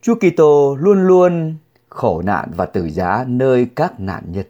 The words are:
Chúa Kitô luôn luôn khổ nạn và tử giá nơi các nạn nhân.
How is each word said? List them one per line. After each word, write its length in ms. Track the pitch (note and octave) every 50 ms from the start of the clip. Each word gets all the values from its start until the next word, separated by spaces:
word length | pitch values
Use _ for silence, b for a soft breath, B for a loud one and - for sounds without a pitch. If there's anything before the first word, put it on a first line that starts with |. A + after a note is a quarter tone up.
Chúa 120 | _ - A#3
Kitô 600 | A3+ - F3+ E3 - D#3 D3+ D3 D3 C#3+ C#3 C#3 C3
luôn 260 | D3+ G3 G#3 F#3+ F#3
luôn 500 | F#3 F#3 F#3 F3+ F3+ F3 E3+ D#3+ D#3+ D#3+ D#3 _ _ _ _ _ _
khổ 340 | - - - - E2+ D#2+
nạn 280 | F2 G2 G2+ D#2 - - E2+
và 100 | F2 F#2
tử 240 | - - G2+ E2+ D#2+
giá 340 | D2+ E2+ F#2 F2 G2 A2+ B2+ B2+
nơi 380 | B2 B2 C3 C3+ B2+ B2 B2 A#2+ _
các 240 | - D#3 F3+ - -
nạn 220 | G2 F#2+ F2 - -
nhân. 200 | - E2+ G2 F#2+ _